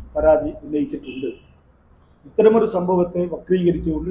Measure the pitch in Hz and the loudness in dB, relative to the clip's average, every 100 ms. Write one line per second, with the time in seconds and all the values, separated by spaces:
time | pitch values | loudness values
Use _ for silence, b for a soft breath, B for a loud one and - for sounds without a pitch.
0 | - 151 156 151 147 - 143 151 139 147 | -8 0 4 4 2 -8 -6 -4 -4 -6
1 | 131 127 131 - - _ _ _ _ _ | -10 -8 -8 -8 -18 _ _ _ _ _
2 | _ _ - - 214 226 - 185 180 180 | _ _ -8 2 4 4 2 -2 0 0
3 | 175 175 175 156 - 185 175 156 165 156 | 0 -2 -6 -8 -2 2 2 0 -2 -4
4 | 170 | -6